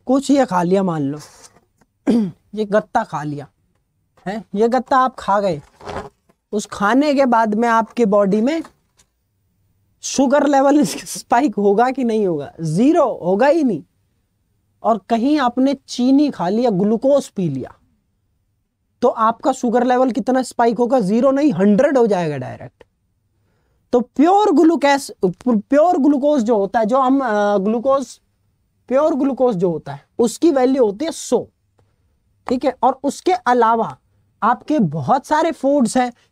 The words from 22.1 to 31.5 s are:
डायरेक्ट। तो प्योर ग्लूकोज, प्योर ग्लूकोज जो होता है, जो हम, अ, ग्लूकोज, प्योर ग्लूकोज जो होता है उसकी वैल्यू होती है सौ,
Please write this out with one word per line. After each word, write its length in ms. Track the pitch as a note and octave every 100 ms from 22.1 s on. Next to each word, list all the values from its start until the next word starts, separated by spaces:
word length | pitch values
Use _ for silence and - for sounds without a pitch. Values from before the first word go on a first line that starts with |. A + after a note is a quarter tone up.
| F#3+ E3 C#3+
डायरेक्ट। 460 | B2 A#2 G2+ _ _ _ _ _ _ _ _ _ _ _ -
तो 60 | A#3+
प्योर 520 | - - D#4+ G4+ G#4+
ग्लूकोज, 600 | D4 E4 E4 C#4 C#4 - - F#3+ E3+ B3
प्योर 520 | A3 - C#4 E4 F4+
ग्लूकोज 460 | C4 C#4+ D4 D4+
जो 140 | A3 A3
होता 220 | G3 A#3+
है, 60 | G#3+
जो 120 | C4
हम, 220 | B3+ C#4
अ, 380 | C4 G#3 G#3 G#3
ग्लूकोज, 600 | F#3+ A#3 C4+ C4+ B3+ - _ _ _ _ _ _ -
प्योर 280 | B3+ D#4 C4+
ग्लूकोज 400 | C#4 B3 B3+ F#3
जो 140 | F3+
होता 240 | D#3 -
है 120 | C#3 _ -
उसकी 320 | A#3 - E4
वैल्यू 340 | C#4 B3+ C4+ A3
होती 200 | G3 D#4+
है 60 |
सौ, 360 | - - A3 -